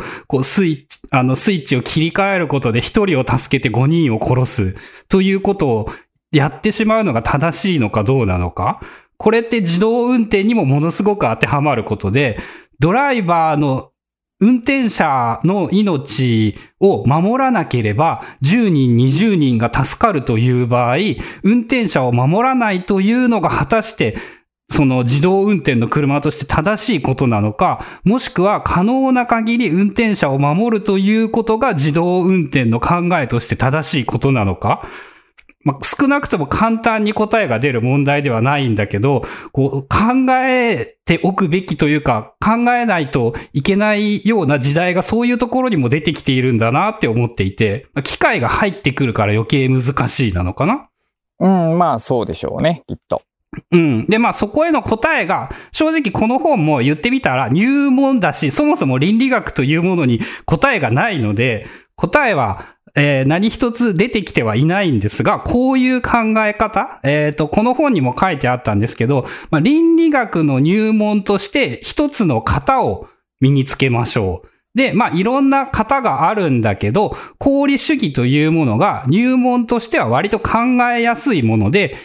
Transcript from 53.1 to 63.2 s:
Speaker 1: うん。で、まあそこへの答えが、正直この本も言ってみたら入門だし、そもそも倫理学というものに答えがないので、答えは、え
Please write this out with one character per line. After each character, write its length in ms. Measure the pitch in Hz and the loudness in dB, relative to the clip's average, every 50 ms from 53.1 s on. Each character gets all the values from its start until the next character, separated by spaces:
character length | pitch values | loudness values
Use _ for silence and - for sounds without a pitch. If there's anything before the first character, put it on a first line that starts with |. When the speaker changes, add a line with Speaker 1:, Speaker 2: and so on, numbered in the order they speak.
| 87 87 - _ _ _ _ _ - - - - | -6 -6 -6 _ _ _ _ _ -18 -18 -4 0
Speaker 1:
う 60 | 170 175 | 2 4
ん。 280 | 170 151 127 - 156 151 | 4 4 2 0 0 0
で、 100 | 196 220 | 0 2
ま 120 | 240 220 | 2 0
あ 40 | 175 | -2
そ 140 | - - 202 | -2 -4 -2
こ 180 | - 302 311 | 0 0 0
へ 60 | 339 | 2
の 100 | 311 269 | 0 0
答 400 | 202 - 226 214 - 320 320 277 | 0 -2 -2 -2 0 0 0 0
え 60 | 196 160 | 0 0
が、 240 | 185 156 - - - - - - - | -2 -4 -4 -8 -12 -16 -18 -10 -4
正 160 | - 320 311 | -2 0 0
直 220 | 320 330 285 214 | 0 0 -2 -2
こ 140 | 180 - 220 220 | -2 0 0 0
の 120 | 247 262 | 0 0
本 260 | 311 339 294 214 151 | 0 0 0 2 2
も 140 | 156 151 135 | 2 2 2
言 140 | 117 139 151 | 2 0 0
っ 40 | - | 0
て 140 | - 240 | 0 -2
み 80 | 247 269 | 0 0
た 160 | - 208 147 | 0 0 0
ら 140 | 127 135 - | 0 0 0
入 400 | 131 170 208 254 277 285 277 285 | 2 2 2 2 2 2 2 2
門 320 | 254 254 277 269 269 247 | 2 2 2 2 2 2
だ 100 | 180 160 | 0 0
し、 200 | 139 - 160 143 | -2 -2 -2 -2
そ 140 | - - 302 | 0 0 2
も 120 | 302 294 - | 2 2 2
そ 80 | - | 0
も 120 | 135 127 131 | 0 0 2
倫 200 | 143 185 214 226 | 2 2 2 2
理 120 | 262 269 | 2 2
学 220 | 254 220 - - | 0 0 -2 -4
と 120 | - - 135 | -4 -2 0
い 120 | 127 151 | 0 2
う 80 | 165 170 | 2 2
も 140 | 185 185 170 | 2 2 2
の 80 | 156 | 2
に 160 | 127 120 110 - - - - - | 2 2 0 -2 -6 -12 -10 -6
答 280 | - 160 156 - 277 262 | -2 0 2 2 2 2
え 60 | 208 | 2
が 100 | 143 113 | 0 0
な 220 | 110 139 190 233 | 0 0 0 0
い 80 | 202 151 | -2 -2
の 140 | 110 107 104 | -2 -2 0
で、 340 | 107 117 131 117 101 - - - - - _ _ | 0 0 0 -2 -4 -6 -12 -20 -20 -20 _ _
答 340 | - - 175 - 294 294 240 | -6 -2 0 2 2 2 2
え 40 | 196 | 0
は、 300 | 147 123 104 92 - - - - _ _ _ - | 0 0 -2 -4 -6 -10 -18 -20 _ _ _ -2
え 260 | 147 143 147 143 135 | 0 2 2 2 2